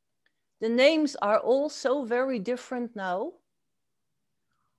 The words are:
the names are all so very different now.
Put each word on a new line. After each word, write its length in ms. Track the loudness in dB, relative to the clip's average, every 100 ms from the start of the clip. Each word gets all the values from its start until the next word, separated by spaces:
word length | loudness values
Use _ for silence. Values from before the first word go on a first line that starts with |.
| _ _ _ _ _ _
the 80 | -2
names 460 | 4 6 4 0 0
are 160 | 2 2
all 300 | 4 2 0
so 360 | -2 -2 -2
very 340 | 0 -2 -2 -2
different 560 | -4 -6 -6 -8 -8 -6
now. 360 | -4 -4 -6 -10 _ _ _ _ _ _ _ _ _ _ _ _ _